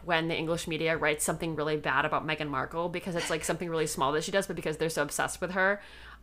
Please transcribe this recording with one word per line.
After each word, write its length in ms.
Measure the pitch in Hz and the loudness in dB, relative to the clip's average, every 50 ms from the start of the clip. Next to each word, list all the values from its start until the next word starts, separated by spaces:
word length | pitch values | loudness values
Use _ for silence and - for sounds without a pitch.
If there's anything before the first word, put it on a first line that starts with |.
| - | -2
when 220 | 165 175 160 165 165 | 2 2 2 2 2
the 100 | 165 - | 0 0
English 300 | 160 156 170 165 - - | 0 0 -2 -2 -2 -2
media 280 | 160 151 160 160 165 | -2 0 0 0 0
writes 300 | 156 151 151 147 151 - | 2 2 2 2 2 2
something 300 | - 170 156 175 165 160 | 0 0 0 -2 -4 -2
really 200 | 151 147 151 156 | 0 0 0 0
bad 300 | 151 147 151 131 135 147 | 0 2 2 2 2 2
about 200 | 151 156 147 - | 2 2 0 0
Meghan 220 | 151 156 151 156 147 | 0 -2 -2 -2 -2
Markle 380 | 143 131 135 135 - 165 170 180 | -2 -2 -2 -2 -2 -2 -2 -2
because 280 | 165 175 170 196 170 | -2 -4 -4 -2 -2
it's, 140 | 170 160 - | -2 0 0
like, 120 | 170 160 165 | -2 -2 0
something 260 | - 170 160 180 170 | 0 -2 -2 -2 -2
really 180 | 165 160 156 156 | 0 0 0 0
small 240 | - - 139 131 147 | 0 2 2 4 4
that 100 | 156 160 | 2 0
she 80 | 202 | 2
does, 140 | 190 196 190 - | 2 0 0 0
but 80 | 180 | -2
because 220 | 160 - 165 156 151 | -4 -2 -2 0 0
they're 120 | 156 165 | 0 0
so 120 | 160 - | 2 0
obsessed 400 | 143 147 - - 139 139 - - | 0 0 0 0 0 0 0 -2
with 100 | - 175 | -4 -2
her, 300 | 185 196 185 190 202 202 - - - - - - - - | 2 4 4 4 4 2 -2 -12 -18 -18 -18 -18 -6 2